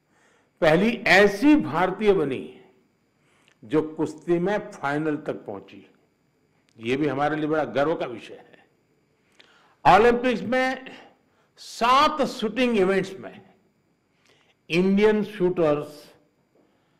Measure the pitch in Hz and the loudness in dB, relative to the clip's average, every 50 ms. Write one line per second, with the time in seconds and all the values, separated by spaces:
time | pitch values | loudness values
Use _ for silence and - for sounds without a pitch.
0 | _ _ _ _ _ _ _ _ _ _ _ _ 175 156 156 175 202 233 233 - | _ _ _ _ _ _ _ _ _ _ _ _ 2 4 4 4 2 0 -2 -2
1 | - 160 170 190 208 196 196 - 269 294 302 - - 123 139 165 185 185 185 - | 2 4 6 6 6 4 2 2 4 4 4 4 2 0 -2 -2 -2 -2 -2 0
2 | 214 208 190 170 147 135 127 104 78 76 - - - _ _ _ _ _ _ _ | 2 2 2 2 0 -4 -6 -8 -10 -14 -18 -20 -20 _ _ _ _ _ _ _
3 | _ _ _ _ _ _ _ _ _ _ _ _ - 107 127 156 151 - - - | _ _ _ _ _ _ _ _ _ _ _ _ -8 -2 -2 -2 -2 -2 -4 -6
4 | 151 - - - - 175 175 170 175 190 208 208 208 - - - - 139 143 151 | -6 -6 -6 -8 -4 -2 -2 0 0 -2 -2 -4 -6 -10 -12 -10 -6 -6 -4 -4
5 | 156 156 147 143 - - 123 104 - 120 104 98 95 - - 101 90 _ _ _ | -4 -4 -4 -6 -6 -10 -10 -10 -12 -14 -14 -14 -16 -18 -20 -20 -20 _ _ _
6 | _ _ _ _ _ _ _ _ _ _ _ _ _ _ _ 113 113 117 131 139 | _ _ _ _ _ _ _ _ _ _ _ _ _ _ _ -12 -6 -6 -4 -2
7 | 156 143 131 135 147 151 156 156 156 147 156 156 143 120 107 131 143 156 170 160 | -2 -4 -2 -2 -2 -4 -2 -4 -4 -4 -4 -4 -4 -4 -4 -2 -2 -2 -4 -4
8 | 170 139 117 104 - - 104 - - _ - _ _ _ _ _ _ _ _ _ | -6 -10 -10 -14 -16 -20 -20 -20 -20 _ -20 _ _ _ _ _ _ _ _ _
9 | _ _ _ _ _ _ _ _ _ _ _ _ _ _ _ _ - 147 175 196 | _ _ _ _ _ _ _ _ _ _ _ _ _ _ _ _ 4 6 6 6
10 | 220 240 233 240 254 254 240 180 180 214 254 254 262 262 262 - - - - - | 6 4 2 2 0 -2 -2 -4 -4 -4 -2 -2 -2 -2 -4 -8 -12 -18 -20 -20
11 | - - _ _ _ _ _ _ _ _ _ - - - - - 226 240 254 269 | -20 -20 _ _ _ _ _ _ _ _ _ -20 -20 -20 -6 -2 0 2 4 4
12 | 302 302 302 294 262 - - - 208 220 208 262 254 240 233 202 185 185 196 190 | 4 2 2 -2 -4 -4 -4 -6 -6 -4 -2 0 0 0 2 2 2 2 2 0
13 | 185 - - - 110 - - - - _ _ _ _ _ _ _ _ _ _ _ | -2 -4 -10 -16 -16 -18 -20 -20 -20 _ _ _ _ _ _ _ _ _ _ _
14 | _ _ _ _ _ _ _ _ _ _ _ _ _ - 156 175 185 190 196 202 | _ _ _ _ _ _ _ _ _ _ _ _ _ -2 0 0 2 2 4 4
15 | 208 214 214 214 202 - - - 180 180 180 180 165 151 147 147 147 - - - | 4 4 4 2 -2 -4 -4 -2 -2 0 0 0 0 0 0 -2 -4 -8 -16 -20
16 | - - _ _ _ _ _ _ _ _ _ _ _ _ _ _ _ _ _ _ | -20 -20 _ _ _ _ _ _ _ _ _ _ _ _ _ _ _ _ _ _